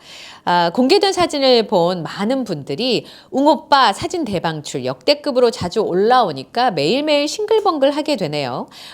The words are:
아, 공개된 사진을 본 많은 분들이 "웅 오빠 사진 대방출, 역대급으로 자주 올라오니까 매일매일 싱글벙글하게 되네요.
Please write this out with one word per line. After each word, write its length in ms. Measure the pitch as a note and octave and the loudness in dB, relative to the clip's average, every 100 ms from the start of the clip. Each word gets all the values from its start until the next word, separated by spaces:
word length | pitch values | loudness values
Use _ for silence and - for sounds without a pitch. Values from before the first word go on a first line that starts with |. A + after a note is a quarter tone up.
| - - - - | -20 -20 -20 -8
아, 280 | - F3 E3+ | 0 2 2
공개된 400 | G#3 C4 G4 G4 | 0 2 4 2
사진을 540 | F#4 E4 D4 C4 A#3+ G#3+ | 0 -2 0 2 2 2
본 340 | F#3+ E3+ F#3 | 0 2 -2
많은 440 | D#3 - G#3 C4+ A3+ | -6 -6 -4 -2 -4
분들이 600 | D3+ C3 C#3+ B3+ F#3 - - - | -8 -8 -6 -2 -2 -4 -18 -8
"웅 160 | B3+ C#4+ | 0 2
오빠 480 | D4+ - C#4 A#3 | 2 4 4 4
사진 320 | G3 E4 F4+ A#3+ | 2 -6 -6 -4
대방출, 600 | F3+ E3+ D#3 - C#3+ B2 | -2 -4 -6 -8 -6 -6
역대급으로 640 | C#3 - D4 D4 B3+ A#3+ | -2 0 0 0 0 0
자주 300 | A3 F3+ A3 | 0 -4 -2
올라오니까 920 | E3+ F3+ G#3+ B3+ G3+ C3+ - A#3 B3 | -2 0 4 4 2 -4 -6 -2 -2
매일매일 560 | E3 D3 B3+ D4+ D4 D4 | 0 0 0 0 0 0
싱글벙글하게 880 | F4+ G#4+ A4 G#4 D#4 C4+ C#4+ D4+ C4+ | -4 0 0 0 2 0 0 -2 -2
되네요. 500 | D#3 D3+ C3 C#3+ F#3 - - | -2 -4 -4 -6 -10 -16 -20